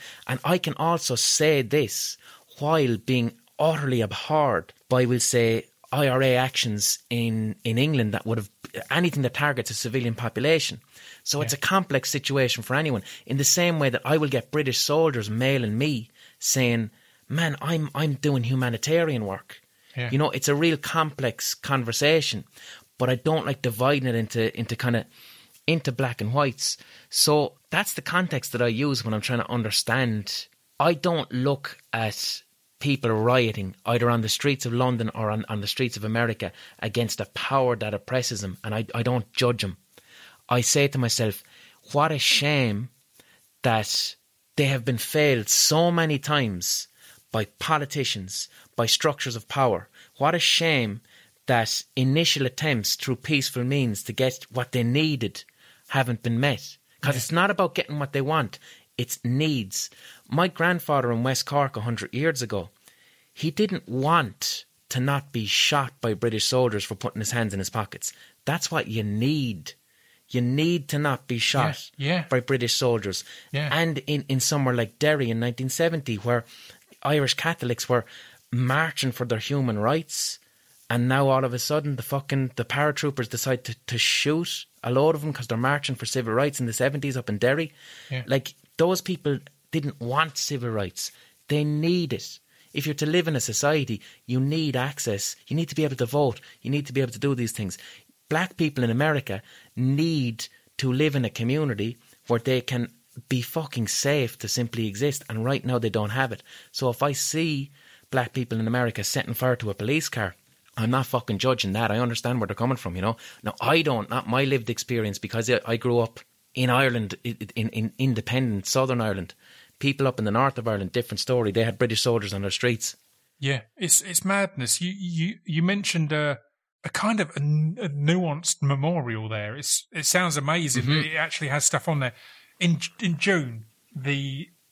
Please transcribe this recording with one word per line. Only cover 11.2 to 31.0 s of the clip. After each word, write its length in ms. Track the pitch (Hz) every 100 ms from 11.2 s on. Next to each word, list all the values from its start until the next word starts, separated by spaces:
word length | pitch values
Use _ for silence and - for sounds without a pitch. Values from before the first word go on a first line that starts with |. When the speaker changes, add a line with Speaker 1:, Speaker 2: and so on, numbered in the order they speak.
Speaker 1:
So 160 | - 143
it's 100 | 113
Speaker 2:
Yeah. 60 | 135
Speaker 1:
a 20 |
complex 500 | - 190 180 135 -
situation 520 | 143 - 139 123 -
for 140 | 110 131
anyone. 260 | 156 113 - - -
In 120 | 139
the 60 |
same 360 | 139 - 175 160
way 100 | 139
that 120 | 120
I 120 | 127 156
will 120 | 147
get 240 | 127 -
British 260 | 151 139 117
soldiers 500 | - 151 160 123 107
mailing 480 | 110 131 135 113 107
me 340 | 151 127 113 _ - _
saying, 520 | - 135 123 117 107 - _ _ -
"Man, 280 | 147 165 143
I'm, 300 | 147 165 147
I'm 220 | 143 156
doing 300 | 139 151 135
humanitarian 840 | 117 131 123 113 - 165 165 127 104
work." 340 | 98 - - _ _ _ 127
Speaker 2:
Yeah. 140 | 120
Speaker 1:
You 60 | 135
know, 120 | 151
it's 180 | - 147
a 60 |
real 220 | 143 165 147
complex 800 | - 160 156 139 127 - -
conversation, 880 | - - 139 117 113 147 160 143 113 - - - - - -
but 140 | 127
I 60 | 127
don't 280 | 156 160
like 160 | 90 143
dividing 480 | 127 107 127 143 127
it 60 |
into, 420 | 117 110 117 113 -
into 200 | 117 120
kinda, 300 | 127 117 - - - - - - -
into 240 | 165 -
black 300 | 120 120 120
and 120 | 107
whites. 440 | 135 143 - - - - - -
So 460 | - - 151 139 - _
that's 240 | 165 208
the 80 | -
context 500 | - 175 180 135 -
that 100 | 120
I 60 | 120
use 360 | 113 143 127
when 80 | 110
I'm 80 | 107
trying 200 | 101 120
to 100 | -
understand. 960 | 120 110 - - 120 123 107 98 - - _ _ -
I 160 | 147
don't 360 | 175